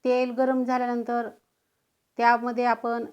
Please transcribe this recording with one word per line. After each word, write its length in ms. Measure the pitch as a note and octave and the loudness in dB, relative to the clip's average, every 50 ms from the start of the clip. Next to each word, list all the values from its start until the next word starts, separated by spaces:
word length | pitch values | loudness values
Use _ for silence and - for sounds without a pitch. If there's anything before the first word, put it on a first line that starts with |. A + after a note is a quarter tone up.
| _ | _
तेल 260 | B3+ B3 B3 B3+ B3 | 2 2 2 0 -2
गरम 320 | A#3+ A#3 C4 B3+ C4 B3+ B3+ | 0 0 0 2 2 0 0
झाल्यानंतर 640 | A#3+ B3+ B3+ B3 B3 A#3+ A#3+ A#3 A#3 A#3+ A#3+ A#3 C4 - _ _ _ _ _ _ _ _ _ _ _ _ _ _ _ _ - | 0 0 -2 0 -2 -2 -4 -4 -2 -4 -4 -4 -6 -10 _ _ _ _ _ _ _ _ _ _ _ _ _ _ _ _ 2
त्यामध्ये 460 | A#3 A#3 A#3+ A#3 A#3 B3 A#3+ A#3 B3 | 4 4 4 4 0 -2 -2 0 2
आपण 400 | B3 A#3 A#3 - A#3 A#3 A#3 A3+ - | 0 0 0 -2 -4 -4 -4 -6 -10